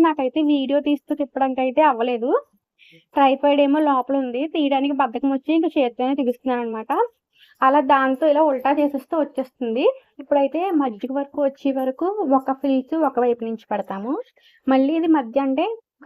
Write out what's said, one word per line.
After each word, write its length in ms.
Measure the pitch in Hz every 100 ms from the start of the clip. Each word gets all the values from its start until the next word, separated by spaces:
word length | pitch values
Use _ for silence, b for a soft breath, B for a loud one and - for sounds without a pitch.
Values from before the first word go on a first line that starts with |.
| 330
నాకైతే 340 | 302 254 311 294
వీడియో 260 | 294 254 285 294
తీస్తూ 240 | 294 - 294
తిప్పడానికి 400 | 285 - 269 262
అయితే 180 | 262 254 311
అవ్వలేదు. 400 | 233 247 240 240 466 - _ _ _ b 165 _ -
ట్రైపాడ్ 440 | 277 269 285 285 277
ఏమో 120 | 302 302
లోపల 240 | 269 247 277
ఉంది, 180 | 254 240 311
తీయడానికి 400 | 330 277 269 277 285
బద్ధకం 280 | 269 240 277
వచ్చి 160 | 269 285 330
ఇంక 100 | 320 302
చేత్తోనే 380 | 240 240 254 277
తీస్తున్నాను 440 | 247 247 262 240
అనమాట. 280 | 233 220 226 320 466 _ _ b b _
అలా 200 | 262 285 269
దాంతో 320 | 277 262 262 285
ఇలా 100 | 285 320
ఉల్టా 200 | 262 262 294
చేసేస్తే 340 | 294 277 - 330
వచ్చేస్తుంది. 640 | 285 - 262 _ 240 226 381 539 B -
ఇప్పుడైతే 380 | 269 277 277 302 381 320
మధ్య 260 | 269 208 254 269
వరకు 200 | 285 294 277
వచ్చే 240 | 277 277 269
వరకు 280 | 262 262 349 415 311 269
ఒక 140 | 269 269
ఫిల్స్ 340 | 285 262 262 320 294
ఒకవైపు 340 | 269 247 233 226
నుంచి 160 | 220 -
పెడతాము. 400 | 208 196 196 220 359 - b b b -
మళ్ళీ 260 | 262 269 330
ఇది 100 | 330 311
మధ్య 300 | 226 262 277
అంటే 200 | 269 392 453 _ _